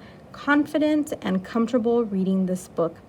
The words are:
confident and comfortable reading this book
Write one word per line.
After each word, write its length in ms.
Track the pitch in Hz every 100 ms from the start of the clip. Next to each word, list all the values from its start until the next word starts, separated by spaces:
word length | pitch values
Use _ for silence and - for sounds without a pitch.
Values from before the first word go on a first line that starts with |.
| - - -
confident 840 | - - 294 294 311 302 302 294 -
and 220 | 196 190
comfortable 600 | 185 233 226 254 226 233
reading 420 | 226 196 185 190 185
this 220 | 185 -
book 300 | - 165 165